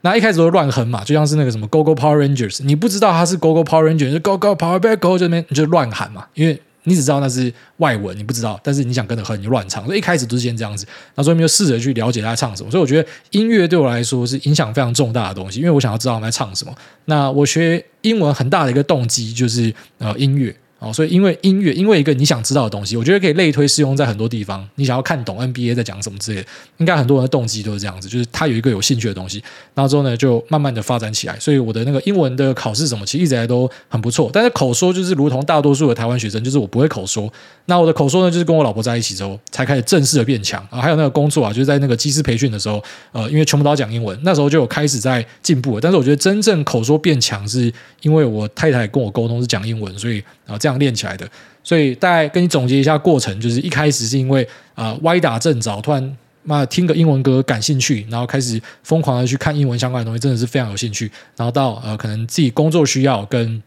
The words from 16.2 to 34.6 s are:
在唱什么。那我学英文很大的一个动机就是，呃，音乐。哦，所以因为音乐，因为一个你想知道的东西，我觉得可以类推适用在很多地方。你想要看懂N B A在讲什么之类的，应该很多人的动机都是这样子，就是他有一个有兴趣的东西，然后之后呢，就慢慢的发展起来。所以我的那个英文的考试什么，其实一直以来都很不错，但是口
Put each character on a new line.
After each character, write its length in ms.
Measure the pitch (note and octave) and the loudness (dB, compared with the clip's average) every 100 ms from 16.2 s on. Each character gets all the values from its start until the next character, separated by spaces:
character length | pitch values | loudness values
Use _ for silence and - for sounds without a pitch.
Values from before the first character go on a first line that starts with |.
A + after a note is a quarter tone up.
| A2 | -4
在 60 | A2+ | -4
唱 180 | A2 G2+ | -6 -6
什 80 | |
么。 80 | - - - _ - | -10 -16 -20 _ -2
那 260 | D3+ C#3 | 0 2
我 120 | C#3 | 2
学 400 | C#3+ D#3+ E3 E3+ - _ | 2 2 2 0 -4 _
英 180 | A3 A3+ | 0 2
文 120 | D3+ | 0
很 160 | C#3 B2+ | 0 0
大 160 | F#3+ | 2
的 60 | D#3+ | 2
一 60 | B2+ | 2
个 80 | |
动 240 | C#3+ D#3 A#2+ | 2 0 0
机 260 | A#2+ A2+ | -2 -4
就 140 | A#2 B2 | -2 0
是， 260 | A#2 A2+ G#2+ - _ | 2 0 -2 -16 _
呃， 180 | G#2+ A2 | -6 0
音 180 | C3+ C#3 | 0 2
乐。 180 | A#2+ - _ _ | -2 -6 _ _
哦， 140 | A2 | -10
所 140 | A2 D#3+ | -2 2
以 40 | |
因 140 | F3+ | 4
为 120 | G3 E3 | 4 2
音 200 | F#3+ F#3+ | 2 2
乐， 120 | F#3 | 2
因 140 | C3+ G3 | 2 4
为 100 | G3 | 4
一 60 | |
个 100 | D3 | 4
你 120 | C3+ D3 | 2 2
想 180 | D#3+ | 0
知 100 | A2 | 0
道 120 | C3+ A2+ | 0 0
的 40 | |
东 160 | G2+ G2 | -4 -6
西， 120 | A#2 | -2
我 60 | |
觉 100 | A#2+ | 2
得 60 | G3 | 2
可 60 | F#3 | 2
以 80 | |
类 160 | D3+ F3 | 2 2
推 160 | D3 C#3+ | 2 2
适 160 | - | 2
用 140 | C#3+ C3+ | 0 2
在 100 | C3+ | 0
很 100 | G2+ | -2
多 120 | A2+ | -4
地 160 | A#2 | -4
方。 240 | G2+ G2 G2+ - | -8 -10 -10 -4
你 80 | |
想 100 | C#3 | -2
要 80 | B2+ | -2
看 220 | C3 D#3+ | -2 -4
懂 160 | A2+ G2 | -6 -6
N 120 | B2+ | -6
B 180 | A#2+ A#2+ | -4 -2
A 20 | |
在 80 | A#2+ | -2
讲 220 | A2+ G2+ | -4 -8
什 80 | G2+ | -10
么 80 | G2 | -10
之 140 | G#2 | -8
类 80 | G2+ | -8
的， 60 | G2 - - _ | -10 -18 -20 _
应 80 | E3 | 2
该 120 | E3 | 2
很 100 | B2 | 4
多 80 | C#3 | 2
人 60 | |
的 40 | B2+ | 2
动 180 | C#3 A2+ | 0 -2
机 160 | A2 | -6
都 100 | G#2 | -6
是 60 | G2+ | -6
这 80 | G2+ | -8
样 120 | F#2 | -10
子， 100 | F#2+ | -8
就 100 | A#2 | -6
是 60 | A#2+ | -4
他 160 | - D#3+ | -2 0
有 80 | |
一 60 | A2+ | 0
个 100 | B2 | 0
有 120 | G#2 | 0
兴 180 | - B2+ | 0 -2
趣 80 | A2 | -2
的 60 | |
东 140 | F#2 F#2 | -6 -10
西， 140 | G2+ - - - | -12 -14 -20 -10
然 80 | - | -2
后 40 | C3+ | 2
之 80 | C#3+ | 2
后 80 | |
呢， 120 | C#3 A#2 | 0 0
就 260 | C#3 A#2 - | 2 2 0
慢 100 | D#3 | -2
慢 120 | C#3 | 0
的 100 | A#2 | -4
发 180 | G2+ A#2+ | -4 -4
展 120 | A2 | -2
起 160 | G#2 - | -6 -8
来。 120 | - | -6
所 120 | - | 0
以 60 | C#3+ | 0
我 140 | A2+ | 0
的 100 | A2 B2 | -2 -2
那 60 | |
个 80 | C#3 | -2
英 140 | G3 G3 | 0 0
文 200 | C#3+ B2+ | 0 0
的 180 | C3+ | -2
考 200 | B2 A#2 | 0 -4
试 140 | G#2 D3+ | -2 -4
什 80 | A2+ | -4
么， 100 | G2 | -6
其 120 | C#3+ | -2
实 60 | |
一 40 | F3 | 0
直 60 | |
以 40 | B2 | 0
来 100 | A2+ | 0
都 200 | B2 B2+ - _ | 0 -2 -6 _
很 120 | A#2+ | -4
不 120 | A2+ | -2
错， 180 | A#2+ C3 | 0 0
但 100 | G3+ | 2
是 60 | A#3+ | 2
口 240 | A#3 | 2